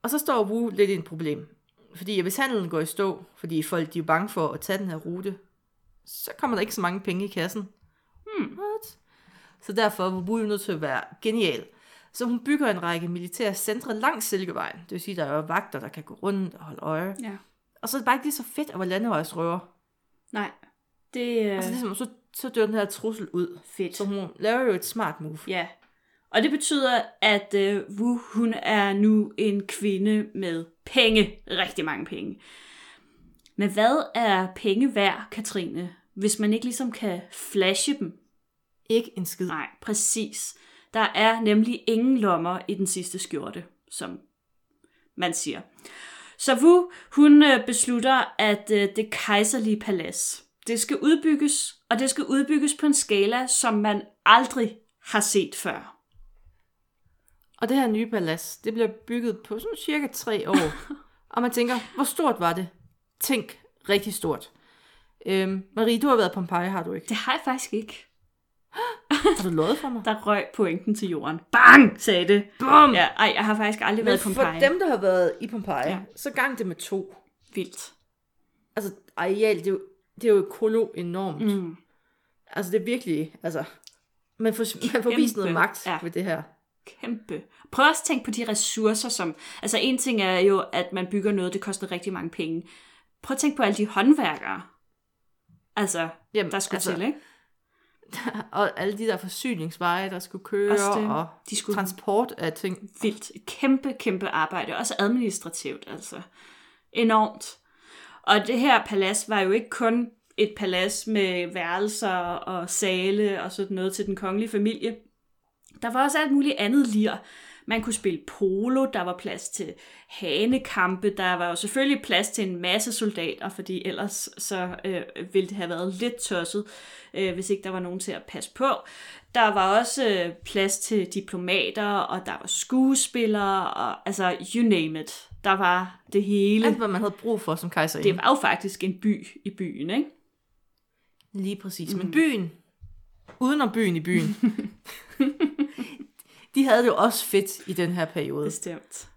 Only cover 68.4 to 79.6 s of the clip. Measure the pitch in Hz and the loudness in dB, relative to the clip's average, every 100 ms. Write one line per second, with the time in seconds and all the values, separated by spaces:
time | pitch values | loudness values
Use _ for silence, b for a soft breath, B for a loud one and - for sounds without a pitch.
68.4 | _ _ _ B 480 453 _ 294 - 339 | _ _ _ B -6 -6 _ 2 4 2
69.4 | 185 160 165 294 285 233 220 214 208 202 | 0 2 2 0 -2 -4 -4 -2 0 0
70.4 | - - 190 170 - 208 190 160 147 165 | 0 0 0 0 -2 -2 -2 -4 -4 -8
71.4 | - 233 247 269 226 - - 180 175 202 | 2 8 10 10 8 4 0 2 4 4
72.4 | 202 - 262 294 294 196 165 - 208 - | 2 -6 6 10 10 8 4 4 2 2
73.4 | 214 214 208 214 - 214 226 240 208 220 | 0 0 0 0 0 2 2 2 0 0
74.4 | 165 160 277 349 370 226 190 185 170 - | 0 4 4 4 2 2 4 4 2 0
75.4 | - 220 196 143 143 185 196 - 285 269 | -8 -8 -4 -2 -2 -4 -10 -12 -6 -2
76.4 | 262 240 190 170 - 196 190 - _ _ | -2 -2 -6 -6 -6 -6 -6 -16 _ _
77.4 | _ - 175 - - _ _ _ _ _ | _ -8 -8 -12 -18 _ _ _ _ _
78.4 | _ _ _ - 202 190 _ - 170 202 | _ _ _ -8 -8 -12 _ -6 -2 2
79.4 | 220 185 | 2 2